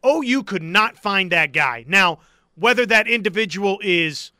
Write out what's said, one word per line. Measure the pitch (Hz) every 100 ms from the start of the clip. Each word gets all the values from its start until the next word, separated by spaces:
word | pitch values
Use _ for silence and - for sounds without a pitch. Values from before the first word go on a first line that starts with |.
O | 254 311
U | 262 269
could | 208 196
not | 160 190 214 -
find | 208 196 185
that | 170 151
guy. | 135 143 117 117
Now, | 190 185 156 _ _ _
whether | _ 208 240 240
that | 226 220
individual | 233 208 185 220 165 202 196
is | 208 175 165 139 - _